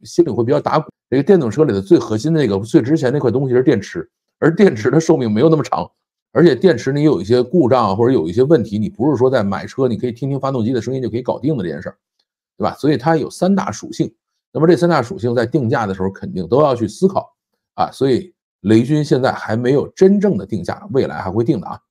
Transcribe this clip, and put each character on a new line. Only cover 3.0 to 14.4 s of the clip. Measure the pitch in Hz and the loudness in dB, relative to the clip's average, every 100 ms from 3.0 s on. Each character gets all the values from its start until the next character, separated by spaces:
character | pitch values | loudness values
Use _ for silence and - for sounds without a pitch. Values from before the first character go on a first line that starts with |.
| 135 | 0
那 | 143 | 0
块 | 120 | 0
东 | 120 139 | 0 0
西 | |
是 | 123 | 0
电 | 131 113 | 2 0
池， | 95 87 - _ _ - | -2 -10 -14 _ _ -2
而 | 147 170 | 0 4
电 | 196 110 | 4 2
池 | 107 | 0
的 | 139 | 2
寿 | 160 156 | 2 2
命 | 120 | 2
没 | 107 | 2
有 | 156 | 2
那 | 156 | 2
么 | |
长， | 135 - - _ _ _ _ | 0 -6 -6 _ _ _ _
而 | 120 | 2
且 | 170 131 | 4 4
电 | 190 135 | 2 2
池 | 139 | -2
你 | 143 | 0
有 | 151 107 | 2 0
一 | |
些 | 95 123 | 0 0
故 | 123 180 131 | 2 2 2
障 | 127 110 98 | 2 2 0
或 | 120 | 2
者 | |
有 | 135 80 | 0 0
一 | |
些 | 95 | 0
问 | 135 165 | 2 2
题， | 104 101 | 0 -4
你 | 101 | -6
不 | - 131 | -4 -2
是 | 131 | 2
说 | 131 | 2
在 | 117 | 2
买 | 101 95 95 | -2 -4 -8
车 | - 131 | -4 -2
你 | 107 | -2
可 | 123 | -6
以 | |
听 | 117 139 | -6 -6
听 | 139 | -4
发 | 135 | -4
动 | 135 107 | -4 -2
机 | |
的 | 127 | -4
声 | 113 135 | -4 -6
音 | |
就 | 120 | -6
可 | 113 | -6
以 | |
搞 | 127 - | -6 -4
定 | 143 147 | -4 -4
的 | |
这 | 87 | -4
件 | 73 | -8
事 | 90 | -12
儿， | - _ _ _ _ _ - | -16 _ _ _ _ _ -8
对 | |
吧？ | 92 - | -6 -2
所 | 143 | -2
以 | 139 | 0
它 | 135 165 | 0 0
有 | 104 | -2
三 | - 175 | -4 -2
大 | 196 - | 0 -4
属 | - - | -8 -10
性， | - 156 - _ _ | -6 -6 -8 _ _